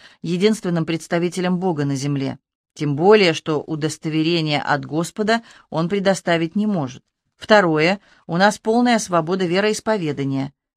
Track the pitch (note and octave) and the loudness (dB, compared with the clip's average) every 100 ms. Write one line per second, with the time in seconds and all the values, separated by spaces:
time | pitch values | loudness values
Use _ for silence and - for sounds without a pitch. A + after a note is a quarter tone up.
0 | - _ D#3+ F3 G#3+ G#3 F3+ E3+ D#3+ D#3+ | -8 _ -6 0 0 0 -2 -2 -2 -6
1 | - E3+ F3 F#3 F3+ F3+ F#3 D3 C#3+ C#3 | -4 -2 -2 -2 -2 0 -2 -2 -2 -2
2 | C#3+ C#3+ C3+ C3 _ _ _ - D3+ C#3 | -4 -4 -4 -8 _ _ _ -6 -4 2
3 | F#3 A3 F3+ D3+ - D3 - D#3 D3+ - | 6 6 6 0 -2 -4 -4 -4 -4 -4
4 | D#3+ D#3 D#3 E3+ D#3 D3 - C#3+ C3 D3+ | -4 -2 0 0 0 -2 -2 -2 -2 -4
5 | E3+ - G#3+ A3+ - - _ D#3 E3+ G3+ | -4 -4 0 0 -2 -20 _ -4 -2 0
6 | F#3+ F3+ - E3+ E3 G3+ G#3+ F#3 C3 C3 | 0 0 0 0 0 -2 -2 -2 -4 -8
7 | _ _ _ _ - G#3+ F3 D#3 E3 G3+ | _ _ _ _ 4 4 6 2 2 0
8 | _ _ - E3+ G3+ G#3 A3 A#3 B3 A3+ | _ _ -6 2 2 2 0 2 2 0
9 | G3+ F3 D#3 F#3+ F3+ F#3 G#3+ G#3+ - G#3+ | 0 -2 0 -2 0 0 0 -2 -2 -2
10 | D#3 C#3 C3+ C3+ C#3 - _ | -2 -4 -4 -4 -6 -12 _